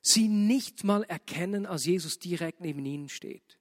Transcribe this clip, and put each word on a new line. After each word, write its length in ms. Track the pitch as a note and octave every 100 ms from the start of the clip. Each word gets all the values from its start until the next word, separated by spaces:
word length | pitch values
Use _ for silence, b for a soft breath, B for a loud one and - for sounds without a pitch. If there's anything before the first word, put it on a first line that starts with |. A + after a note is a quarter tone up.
sie 280 | - A3 A3
nicht 560 | G#3 G#3 C4 - -
mal 180 | G3+ G#3
erkennen, 640 | G#3+ E3 - D3+ F3+ G3+ G3
als 200 | E3+ C3+
Jesus 340 | F#3 D#3 -
direkt 400 | F3+ E3+ E3 -
neben 240 | F3 C#3+
ihnen 240 | C#3 C#3+ C#3+
steht. 500 | - - - _ _